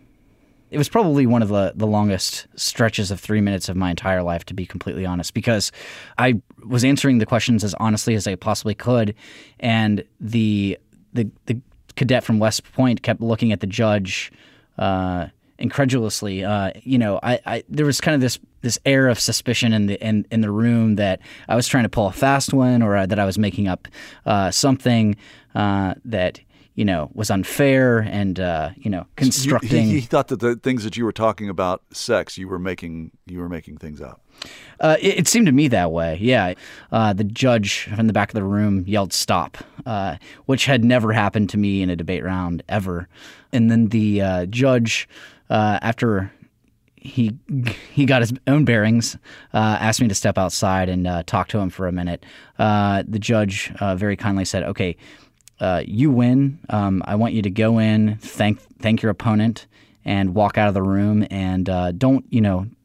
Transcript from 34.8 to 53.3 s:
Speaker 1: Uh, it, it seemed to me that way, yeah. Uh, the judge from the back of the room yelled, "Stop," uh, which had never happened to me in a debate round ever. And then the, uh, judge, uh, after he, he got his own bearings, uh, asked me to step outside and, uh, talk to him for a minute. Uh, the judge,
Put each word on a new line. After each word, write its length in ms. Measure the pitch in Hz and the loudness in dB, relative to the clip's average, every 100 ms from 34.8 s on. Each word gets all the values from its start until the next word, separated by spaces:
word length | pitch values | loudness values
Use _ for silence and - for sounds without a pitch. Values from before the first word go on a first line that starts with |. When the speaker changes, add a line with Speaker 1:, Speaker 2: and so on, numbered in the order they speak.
Speaker 1:
Uh, 160 | 156 156 | 2 2
it, 200 | 185 190 | 2 0
it 80 | 165 | 2
seemed 180 | 233 208 | 4 4
to 60 | |
me 160 | 131 151 | 4 4
that 240 | 110 87 | 2 0
way, 260 | 82 82 80 | -2 -4 -2
yeah. 340 | 113 127 90 92 - - - | 0 2 0 -4 -14 -20 -4
Uh, 220 | 110 110 | 0 0
the 100 | 98 | 0
judge 640 | 104 113 131 117 101 - - | -2 0 2 2 0 -4 -6
from 140 | 104 110 | 0 2
the 40 | |
back 180 | 104 101 | 2 0
of 40 | |
the 80 | 113 | -2
room 400 | 98 104 104 98 90 | -2 0 2 0 0
yelled, 240 | 104 98 | -2 -2
"Stop," 440 | - - 95 76 - - - - | -4 0 0 -2 -8 -18 -16 -8
uh, 300 | 104 95 73 - - - | -4 -4 -6 -12 -12 -2
which 180 | 135 | 0
had 180 | - 131 | 2 2
never 280 | 117 123 110 | 4 4 2
happened 360 | 110 101 110 104 | 2 0 0 0
to 60 | 104 | 0
me 240 | 101 98 | 0 0
in 100 | 92 | -2
a 60 | 87 | -2
debate 280 | 85 90 | -4 -4
round 400 | 82 92 90 87 - | -4 -4 -4 -6 -4
ever. 400 | 104 95 87 87 - - - _ | -4 -2 -6 -8 -16 -20 -20 _
And 180 | 127 113 | 2 4
then 200 | 113 110 | 4 4
the, 300 | 113 107 101 | 2 2 2
uh, 260 | 98 92 90 | 0 -2 -4
judge, 640 | 117 135 127 113 - - - - - _ | 0 2 4 2 -2 -6 -14 -20 -20 _
uh, 280 | 113 107 101 | 0 0 0
after 520 | 110 113 120 101 98 - - _ _ _ _ _ | -2 -2 0 0 -4 -10 -20 _ _ _ _ _
he, 420 | - - 113 120 - 139 120 - - | -8 -2 -2 -2 -6 -4 -4 -6 -6
he 120 | - | 0
got 180 | 139 131 | 4 4
his 100 | 113 127 - | 2 -2 0
own 160 | 143 | 2
bearings, 520 | 127 117 107 117 110 - - - - | 4 4 4 2 0 -8 -18 -20 -6
uh, 240 | - 110 107 | -2 0 0
asked 220 | 110 110 | 0 2
me 80 | 123 | 0
to 60 | |
step 220 | 98 107 98 | 0 0 0
outside 520 | 92 - 101 95 92 | -2 0 0 0 0
and, 180 | 92 90 | 0 -2
uh, 160 | 87 | -2
talk 220 | 82 104 90 | -2 -2 -2
to 100 | 110 | -2
him 120 | 95 | -4
for 160 | - 92 | -4 -4
a 60 | |
minute. 340 | 90 90 87 - - - - | -4 -4 -6 -10 -20 -16 -2
Uh, 460 | 107 104 101 98 - | 2 2 2 0 -2
the 140 | 107 | -4
judge, 520 | 104 | 0